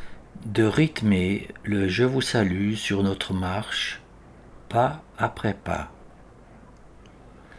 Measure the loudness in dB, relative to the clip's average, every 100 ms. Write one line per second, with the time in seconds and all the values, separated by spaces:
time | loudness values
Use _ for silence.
0 | -10 -12 -16 -14 -2 2 4 4 2 2
1 | 2 4 2 0 -4 -10 -2 2 2 4
2 | 2 2 0 2 2 2 0 0 -2 2
3 | 2 0 -4 -2 -2 -4 -4 -6 -6 -8
4 | -16 -20 -20 -20 -20 -20 -2 2 2 0
5 | -14 -4 -4 0 -2 -2 -4 -4 -6 -14
6 | -20 -20 -20 -20 -20 -20 -20 -20 -20 -20
7 | -20 -20 -20 -20 -20